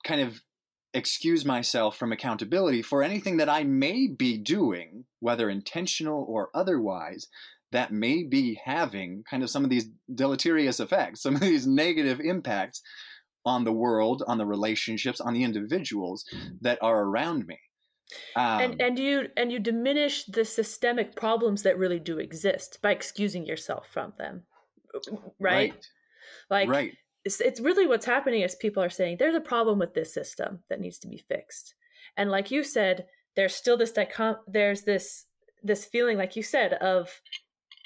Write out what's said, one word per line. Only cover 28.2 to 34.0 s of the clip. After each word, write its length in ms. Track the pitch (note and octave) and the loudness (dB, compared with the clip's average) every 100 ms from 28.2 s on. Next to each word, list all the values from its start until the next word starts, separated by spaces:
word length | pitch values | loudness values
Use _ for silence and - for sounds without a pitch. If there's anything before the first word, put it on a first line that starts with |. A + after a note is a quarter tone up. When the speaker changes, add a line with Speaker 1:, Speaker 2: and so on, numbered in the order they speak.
| C4+ A3+ | 2 2
Speaker 2:
is 120 | F#3 | 0
people 300 | - G#3+ G3+ | 0 -2 0
are 60 | F3 | 0
saying, 280 | - F3+ F3 | 0 -2 2
"There's 160 | D4+ | 2
a 80 | E4 | 2
problem 380 | D#4+ A#3 A3+ G3+ | 0 2 2 2
with 160 | E3+ D#3 | 0 -2
this 180 | D#3+ | -4
system 460 | D3+ C#3+ - - F#3 - | -6 -8 -6 -6 -6 -8
that 100 | F#3+ | -8
needs 200 | F3+ F3 | -8 -12
to 80 | - | -14
be 100 | - | -12
fixed." 560 | - - - - - _ _ _ - - | -6 -6 -8 -18 -18 _ _ _ -10 -4
And 140 | G3+ | 0
like 220 | G3 G3 | 0 0
you 120 | C#4 | -2
said, 440 | C#4+ A3+ F#3+ F#3 - _ _ - | 0 2 2 0 -4 _ _ 0
there's 200 | F#3+ - | 0 2
still 220 | A#3+ A#3+ | 2 4
this 140 | A3+ | 4
dichom-, 460 | G#3+ | 0